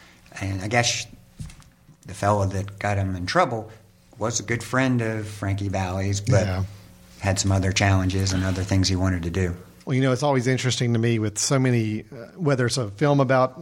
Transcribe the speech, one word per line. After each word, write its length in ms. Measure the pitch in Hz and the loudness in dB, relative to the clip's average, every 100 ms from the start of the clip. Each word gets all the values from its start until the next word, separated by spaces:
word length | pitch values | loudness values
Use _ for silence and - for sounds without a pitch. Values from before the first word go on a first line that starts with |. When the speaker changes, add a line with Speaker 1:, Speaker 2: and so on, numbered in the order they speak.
| - - - - | -20 -20 -20 -8
Speaker 1:
And 220 | 98 98 | -6 -4
I 60 | 104 | 0
guess 380 | 120 120 - - - - - - - - _ - - - | 0 2 -2 -8 -16 -20 -14 -14 -16 -20 _ -20 -20 -16
the 80 | |
fellow 320 | 95 101 104 98 | -2 2 2 2
that 320 | 95 98 - | -2 -6 -4
got 180 | 104 101 | -2 0
him 200 | 95 92 | -2 -4
in 100 | 92 | -2
trouble 440 | 175 160 113 - - - _ _ - | 2 2 -2 -10 -16 -20 _ _ -6
was 220 | 110 117 | -4 -4
a 20 | |
good 200 | 98 113 | -4 -4
friend 400 | - 127 131 123 | -2 0 2 0
of 240 | 110 110 104 | 0 -4 -6
Frankie 420 | - 98 98 101 | -6 -4 -2 -2
Valli's, 540 | 95 92 95 95 101 | -2 -2 -2 -2 -2
but 240 | - 98 92 | 2 2 2
Speaker 2:
Yeah. 180 | 92 92 - - - - - | 0 -4 -8 -20 -20 -20 -4
Speaker 1:
had 180 | 101 92 | 0 0
some 140 | 98 | 2
other 200 | 95 95 | 2 2
challenges 600 | 92 101 98 92 95 95 | 2 2 4 2 0 0
and 100 | 92 | 0
other 200 | 95 90 | -2 -2
things 260 | 95 98 92 | 0 2 2
he 80 | 92 | 2
wanted 280 | 95 90 | 0 0
to 60 | 85 | -2
do. 240 | 92 90 87 - - - | 0 -2 -2 -12 -16 -4
Speaker 2:
Well, 80 | |
you 60 | 131 | 0
know, 100 | 131 | 2
it's 100 | 127 | 2
always 240 | 147 135 120 | 2 2 2
interesting 480 | 127 127 - 120 | 0 0 0 0
to 40 | 117 | 2
me 200 | 117 113 | 2 2
with 180 | 107 104 | 0 -2
so 200 | - 139 | 0 2
many, 460 | 131 120 110 107 - | 4 2 0 -4 -8
uh, 180 | 131 117 - | -16 -16 -4
whether 280 | 151 131 | 0 2
it's 140 | 120 - | 0 -2
a 100 | 107 | -4
film 280 | 98 147 143 | 0 2 4
about 380 | 131 131 131 175 | 4 4 2 -2